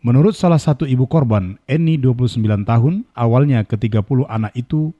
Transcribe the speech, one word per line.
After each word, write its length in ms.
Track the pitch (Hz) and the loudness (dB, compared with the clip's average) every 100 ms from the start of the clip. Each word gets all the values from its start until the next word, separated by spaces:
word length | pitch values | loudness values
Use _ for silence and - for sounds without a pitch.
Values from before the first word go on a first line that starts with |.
Menurut 320 | 120 123 175 | 2 4 4
salah 240 | - 180 165 | 2 2 2
satu 320 | - 143 143 | 2 -2 0
ibu 160 | 127 127 | 0 0
korban, 560 | 160 127 107 92 101 - | 0 2 0 -2 -8 -4
Eni, 320 | 143 165 156 | -2 0 0
dua 160 | 131 120 | 0 0
puluh 160 | 123 | -2
sembilan 320 | 117 107 104 101 | -2 0 0 0
tahun, 400 | 117 127 190 240 | 2 2 -2 -8
awalnya 480 | - 117 123 147 123 104 | -4 0 2 2 0 -2
ketiga 320 | 110 113 107 | -4 -2 -2
puluh 240 | 101 131 139 | -2 -2 -2
anak 320 | 113 107 123 | -4 -6 -8
itu 320 | 123 156 156 - | -6 -4 -4 -8